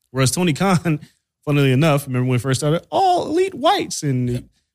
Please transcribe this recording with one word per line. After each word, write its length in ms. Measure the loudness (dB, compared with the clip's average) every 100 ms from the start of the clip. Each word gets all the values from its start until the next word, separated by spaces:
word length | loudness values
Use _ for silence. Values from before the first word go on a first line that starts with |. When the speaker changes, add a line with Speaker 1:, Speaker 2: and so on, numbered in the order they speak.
| _
Speaker 1:
Whereas 180 | -2 0
Tony 220 | 0 0
Khan, 480 | 0 2 2 0 -4 -6 _
<laughs> 220 | _ _
funnily 280 | -2 2 2
enough, 340 | 4 2 0 -2
remember 220 | -2 0
when 80 | 0
it 40 |
first 200 | 0 -2
started, 260 | 0 -2 -2
all 380 | 0 2 2 0
elite 260 | -2 -2
whites. 520 | 0 0 0 -2 -6
And, 260 | -4 -2 -2
Speaker 2:
Yep. 140 | -4 -8 _ _